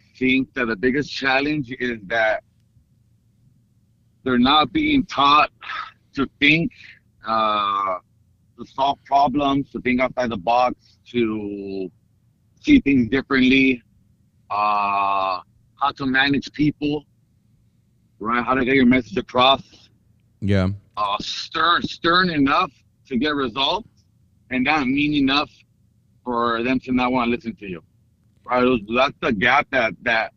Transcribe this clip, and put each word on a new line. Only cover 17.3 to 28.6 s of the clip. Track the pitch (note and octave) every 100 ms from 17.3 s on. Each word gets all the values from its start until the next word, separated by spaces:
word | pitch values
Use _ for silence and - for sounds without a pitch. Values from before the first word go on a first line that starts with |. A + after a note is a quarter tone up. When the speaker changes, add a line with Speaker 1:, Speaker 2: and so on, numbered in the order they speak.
| _ _ _ _ _ _ _ _ -
Speaker 1:
right? | G#2 A#2+
How | A#2+
to | C3
get | B2
your | C3+ B2
message | C3 B2 G#2
across. | A#2 B2+ B2+ C3+ - - _ _ _ _ _ -
Speaker 2:
Yeah. | G2 G2+ F#2 G2+ _ -
Speaker 1:
Uh, | G#2 G#2
stern, | - - - E3 D#3+ E3+
stern | A2+ - E3+ F3 F#3
enough | D#3 C#3 D3+ F#3 _ _ _ -
to | B2+
get | D3
results, | C#3+ C3 A2 C#3 F3+ - _ _ _ _ _ -
and | B2+
not | C3 D#3 C3
mean | C#3 D3
enough | D3 C3+ C#3 D3+ - _ _ _ _ _ _
for | - A#2+ A#2 A2+
them | A#2+ C3
to | C3
not | B2+ B2+
wanna | B2+ A#2+
listen | A#2+ A#2 F#2+
to | G2+
you. | F2 - _ _ _ _ _
Right? | - B2